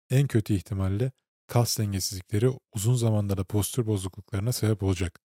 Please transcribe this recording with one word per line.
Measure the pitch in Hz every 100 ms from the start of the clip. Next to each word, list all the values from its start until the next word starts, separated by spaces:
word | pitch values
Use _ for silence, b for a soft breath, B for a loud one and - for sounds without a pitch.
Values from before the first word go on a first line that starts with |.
| -
en | 127 143
kötü | 113 -
ihtimalle | 101 - 98 95 98 131 - _ _ -
kas | 120 117 -
dengesizlikleri | 104 98 - 95 - 104 127 127 -
uzun | 104 101
zamanda | 123 117 107 101 98
da |
postür | 95 104 98 - 110
bozukluklarına | 104 92 - - 101 110
sebep | 123 107 107
olacak. | 95 90 90 -